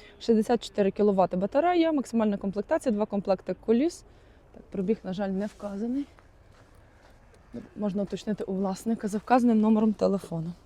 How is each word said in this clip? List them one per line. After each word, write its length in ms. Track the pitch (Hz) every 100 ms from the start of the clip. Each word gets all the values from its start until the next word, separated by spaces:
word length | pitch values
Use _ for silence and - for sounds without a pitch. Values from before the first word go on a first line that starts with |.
| - -
шістдесят 440 | - 220 220 240
чотири 280 | - - 196
кіловати 460 | - 208 190 175 185
батарея, 540 | 202 277 339 359 330
максимальна 460 | 302 226 233 214 202
комплектація, 580 | 202 196 - 214 269
два 100 | 208
комплекти 500 | 214 202 196 185 - 185
коліс. 380 | - 233 330 - - - - - _
Так, 100 | -
пробіг, 340 | - 196 185 220
на 100 | 190
жаль, 160 | 185 196
не 160 | 190
вказаний. 600 | 208 - 202 196 233 262 285 - - _ - - - - - - - - - - - 240 -
Можна 280 | - 208 190
уточнити 400 | 196 190 - 208
у 100 | -
власника 540 | 190 196 190 226 226 214
за 100 | 208
вказаним 440 | - 247 240 220
номером 320 | 214 220 220
телефону. 580 | 202 190 196 - 165 165 175